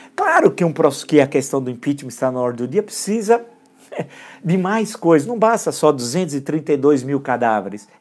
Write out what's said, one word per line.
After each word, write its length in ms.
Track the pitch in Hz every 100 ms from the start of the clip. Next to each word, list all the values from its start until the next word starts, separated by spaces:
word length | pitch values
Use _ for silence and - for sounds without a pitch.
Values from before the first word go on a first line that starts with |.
| - -
Claro 340 | 392 339 208
que, 140 | -
um 80 | 170
proce-, 340 | 147 151 139 -
que 140 | 151
a 60 | 135
questão 340 | 139 131 139
do 80 | 127
impeachment 380 | 120 - 143 131
está 240 | - 131
na 80 | 127
ordem 260 | 123 120 123
do 40 |
dia, 120 | 165
precisa 600 | 208 - - 220 208 233 233 _ _ _ - -
<laughs> 480 | - - - -
de 140 | 165 185
mais 380 | 180 220 214 -
coisas. 320 | 170 165 170
Não 100 | 240
basta 320 | 220 226 196
só 220 | 139 151
duzentos 420 | 143 120 151 180
e 60 | 139
trinta 320 | 135 156 143
e 40 | 143
dois 280 | 139 147
mil 160 | 127 139
cadáveres. 680 | 139 123 117 107 95 101 - _